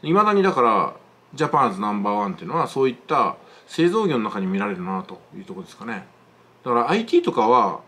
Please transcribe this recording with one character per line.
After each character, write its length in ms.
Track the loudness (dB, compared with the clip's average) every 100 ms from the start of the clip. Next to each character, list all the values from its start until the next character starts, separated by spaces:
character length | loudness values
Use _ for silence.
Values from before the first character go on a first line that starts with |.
未 220 | 2 2
だ 80 | 4
に 100 | 4
だ 100 | 2
か 100 | 4
ら、 320 | 4 4 0 -6 -20 _ _
ジ 100 | -4
ャ 40 | 0
パ 200 | 2 0
ン 60 |
ズ 60 | 0
ナ 100 | -4
ン 120 | -2
バ 100 | -2
ー 20 |
ワ 140 | -2 -2
ン 40 |
っ 20 | -6
て 60 |
い 20 | -6
う 20 |
の 80 | -4
は 120 | -4
そ 160 | 0
う 40 | 0
い 40 |
っ 20 |
た 420 | -2 -4 0 0 -4 -16 -20 _
製 220 | 0 0
造 180 | 2 0
業 120 | 0
の 60 |
中 160 | -2 -4
に 60 | -4
見 120 | -2
ら 100 | -4
れ 60 |
る 80 | -6
な 200 | -6 -8
と 180 | -8 -18 -20 -20
い 40 |
う 40 |
と 100 | -16
こ 60 | -16
ろ 40 |
で 60 | -16
す 60 | -16
か 80 |
ね。 220 | -12 -12 -14 _ _ _ _ _
だ 60 | -2
か 60 | 0
ら、 140 | 2
ア 40 |
イ 100 | 0
テ 140 | 2 2
ィ 20 |
ー 40 |
と 80 | 2
か 160 | 0 4
は 320 | 4 2 -4